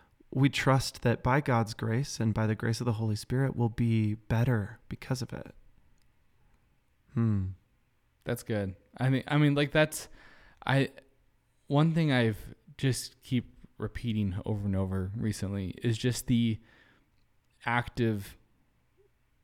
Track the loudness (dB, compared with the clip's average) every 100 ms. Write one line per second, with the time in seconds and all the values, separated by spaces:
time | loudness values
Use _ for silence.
0 | _ _ -6 2 4 4 4 4 2 -2
1 | 0 2 2 2 2 2 2 -2 -2 -2
2 | -2 -2 0 2 0 0 -2 -2 -2 -2
3 | -2 -2 -2 -2 0 0 -2 0 0 2
4 | 0 -2 -2 0 2 2 -2 -10 -14 -12
5 | -6 -6 -6 -10 -14 -20 -20 -20 _ _
6 | _ _ _ _ _ _ _ _ _ _
7 | _ 0 2 2 -2 -8 _ _ _ _
8 | _ _ -6 -6 -2 -2 -2 -8 _ -4
9 | 0 0 0 2 4 4 2 2 2 0
10 | -12 -18 -20 -20 -20 -12 0 2 2 -4
11 | -20 _ _ _ _ _ -2 2 4 4
12 | 2 4 2 0 -8 -18 -20 -4 -2 -2
13 | -4 _ -4 -2 -2 -12 -20 -10 -8 -6
14 | -4 0 0 -2 -4 -4 0 0 0 -2
15 | -4 -4 -4 -4 -4 -4 -6 -4 -2 0
16 | 0 -2 0 2 2 0 -6 -20 _ _
17 | _ _ _ _ _ _ -2 -2 -2 0
18 | 0 0 -6 -16 _ _ _ _ _ _
19 | _ _ _ _